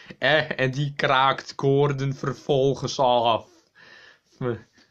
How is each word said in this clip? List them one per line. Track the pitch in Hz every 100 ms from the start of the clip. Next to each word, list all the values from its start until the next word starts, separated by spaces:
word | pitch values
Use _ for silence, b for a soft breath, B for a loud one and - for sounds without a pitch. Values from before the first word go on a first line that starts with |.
| B B
Eh, | 127 151 135 -
en | 131
die | 131 143 143
kraakt | 143 131 135 131 - -
Gordon | 139 139 147 135 139
vervolgens | 139 135 123 - 143 139 127 131 -
af. | 127 123 117 110 - _ _ _ B B B B B - 127 107 - _ _